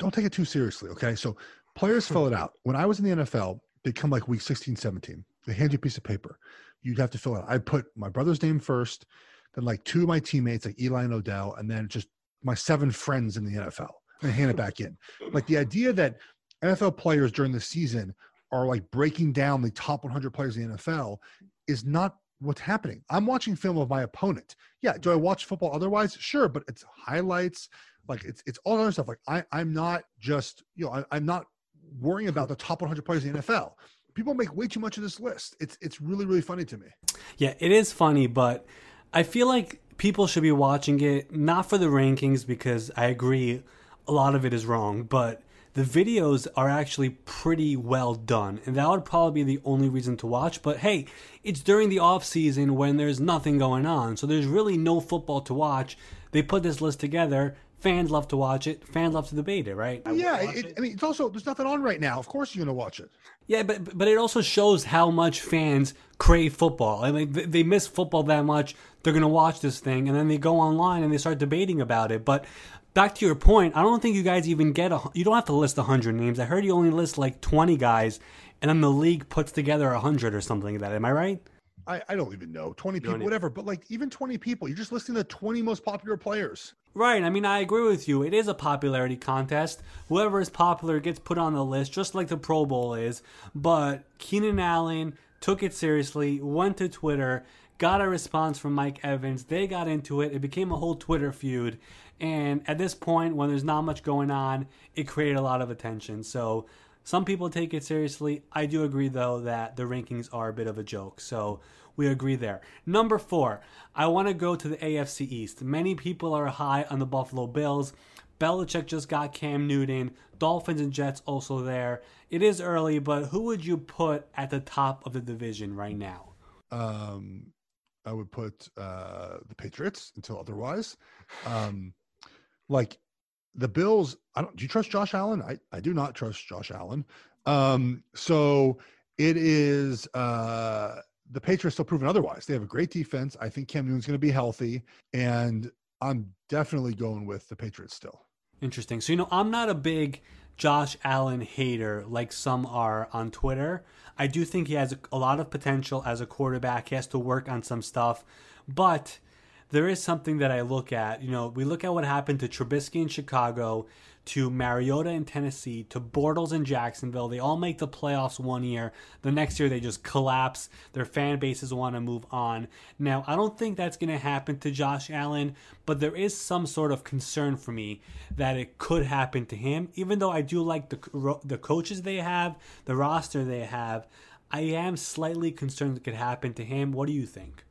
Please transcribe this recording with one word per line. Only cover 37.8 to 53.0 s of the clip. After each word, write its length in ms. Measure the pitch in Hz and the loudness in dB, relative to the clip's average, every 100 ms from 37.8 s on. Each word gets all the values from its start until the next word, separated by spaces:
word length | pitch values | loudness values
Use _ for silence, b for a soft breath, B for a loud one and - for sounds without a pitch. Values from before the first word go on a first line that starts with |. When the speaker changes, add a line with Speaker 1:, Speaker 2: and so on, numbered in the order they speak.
| 208 | 6
Speaker 2:
funny, 340 | - 160 147 127 | 4 4 6 4
but 380 | 120 123 123 - B B B _ | 4 4 2 -6 B B B _
I 100 | 165 | 0
feel 240 | 165 240 247 | 2 4 4
like 360 | 247 175 - _ - | 4 0 -8 _ -2
people 280 | 202 202 190 | 0 4 2
should 160 | 170 | 4
be 80 | 156 | 4
watching 480 | 143 135 139 147 143 | 6 6 4 2 4
it, 360 | 147 139 - 156 | 4 2 0 0
not 320 | 151 175 185 | 2 2 2
for 80 | 202 | 2
the 100 | 165 | 4
rankings, 600 | 139 135 131 139 135 117 | 6 6 4 4 2 0
because 440 | 120 131 117 110 - | -4 0 -2 -2 0
I 100 | 120 | 0
agree 560 | 123 127 131 123 123 - B B B - | 2 2 2 2 -2 -6 B B B 0
a 40 | |
lot 220 | 147 139 | 4 6
of 120 | 139 131 | 4 2
it 80 | |
is 100 | 117 | 0
wrong, 380 | 113 117 104 104 | 0 0 0 -2
but 400 | 113 135 117 113 - b b | 0 2 2 -2 -14 b b
the 80 | - | -2
videos 680 | 135 160 196 226 151 139 - - | 2 4 4 4 4 2 0 0
are 120 | 139 | 2
actually 420 | 143 139 - 131 | 2 0 0 -2
pretty 680 | - - - 160 160 151 135 | -2 -12 -4 0 2 2 0
well 400 | 117 131 123 113 | 0 0 0 -2
done, 440 | 113 117 98 104 131 | 0 0 0 -4 -4
and 80 | |
that 140 | 131 151 | 2 2
would 160 | 190 | 2
probably 400 | - 170 165 151 | 2 2 4 4
be 120 | 139 139 | 2 0
the 60 | |
only 240 | 139 135 135 | 0 2 2
reason 280 | 127 123 117 | 2 -2 -4
to 100 | 117 | -2
watch. 360 | 120 165 - | -2 -2 -2
But 160 | 147 135 | -2 0
hey, 280 | 196 185 - B B B | 2 2 -2 B B B
it's 160 | 208 147 | -6 -2
during 280 | 185 208 208 | 4 6 6
the 120 | 190 | 6
off 240 | 170 185 | 6 6
season 500 | - 170 156 139 139 | 2 2 2 4 4
when 220 | 135 143 | 4 4
there's 240 | 143 | 4